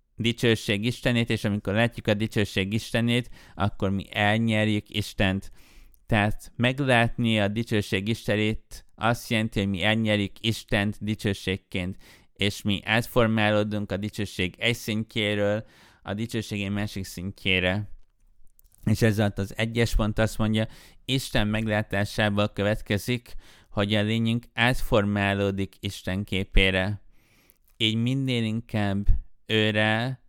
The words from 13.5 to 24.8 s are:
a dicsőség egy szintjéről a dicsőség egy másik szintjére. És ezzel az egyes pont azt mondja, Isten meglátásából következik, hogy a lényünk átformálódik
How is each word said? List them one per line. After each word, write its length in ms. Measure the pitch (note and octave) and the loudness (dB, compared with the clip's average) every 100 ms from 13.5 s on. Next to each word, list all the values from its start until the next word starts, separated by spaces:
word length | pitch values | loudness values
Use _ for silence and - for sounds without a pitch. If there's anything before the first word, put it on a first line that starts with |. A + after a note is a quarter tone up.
| G#2+ G#2+ G#2+ G2+ | 2 0 -4 -4
a 40 | F#2+ | -4
dicsőség 580 | G#2 - G2 - F2+ - | -6 -6 -6 -2 -4 -2
egy 160 | A2+ | -2
szintjéről 920 | A#2 - G#2+ G#2+ A#2 G#2 G#2 G2+ G#2+ G#2+ - - _ | -2 -4 -4 -4 -2 -2 0 0 -2 -6 -18 -20 _
a 120 | - | -10
dicsőség 480 | G2+ A2+ A2+ G#2+ G#2 | -8 -6 -6 -6 -6
egy 80 | G2 | -4
másik 340 | G2+ G#2 G2 | -4 -4 -6
szintjére. 840 | F#2 - F#2 - G2 F#2 F2+ G2 G#2 - - _ _ _ - - - _ | -10 -8 -10 -6 0 2 2 0 -4 -12 -18 _ _ _ -20 -20 -20 _
És 180 | - G#2+ | -2 2
ezzel 300 | A2+ G#2 G#2 - | 2 2 0 -2
az 200 | G2 - | -6 -4
egyes 380 | A2+ A#2 A2+ | -4 0 0
pont 240 | - G#2+ G#2+ | 2 0 0
azt 200 | A2 - | 0 0
mondja, 280 | G#2+ A2 A2 - - - | 0 0 -2 -6 -20 -18
Isten 420 | - C3 - C3 G#2+ | -4 -4 0 0 0
meglátásából 1040 | G#2+ A2 G#2 G#2+ G2 G#2 - G#2+ G2+ G#2 | 0 0 0 0 -2 -2 0 0 2 0
következik, 840 | - G2+ G#2+ - G#2 - B2 - - - - _ | 0 -2 -2 -2 -2 -2 -4 -4 -12 -12 -20 _
hogy 240 | - G2+ | -2 0
a 80 | G#2+ | 2
lényünk 420 | G#2 A2+ A2+ A#2 - | 2 0 0 -2 -4
átformálódik 1200 | - A#2+ B2 | 0 2 2